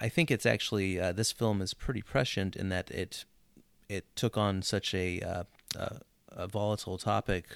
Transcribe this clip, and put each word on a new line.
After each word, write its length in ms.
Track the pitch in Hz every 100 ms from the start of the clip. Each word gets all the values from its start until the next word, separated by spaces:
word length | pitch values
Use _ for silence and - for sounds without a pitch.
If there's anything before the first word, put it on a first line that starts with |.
I 80 | 120
think 200 | - 160
it's 140 | 120 120
actually, 540 | 110 - 107 95 92
uh, 120 | 90
this 180 | 92 117
film 300 | - 113 101
is 120 | 92
pretty 280 | - - 120
prescient 540 | - 139 131 - 95 -
in 100 | 95
that 200 | 92 -
it, 320 | - 92 - - _ _ - _ _ -
it 180 | 98 - -
took 180 | 117 107
on 240 | 104 95
such 320 | - 101 -
a, 280 | 95 90 87
uh, 220 | 87 90 - - - -
uh, 200 | - - - _ -
a 160 | - 92
volatile 500 | 101 104 107 - 92
topic, 480 | 110 104 - 92 -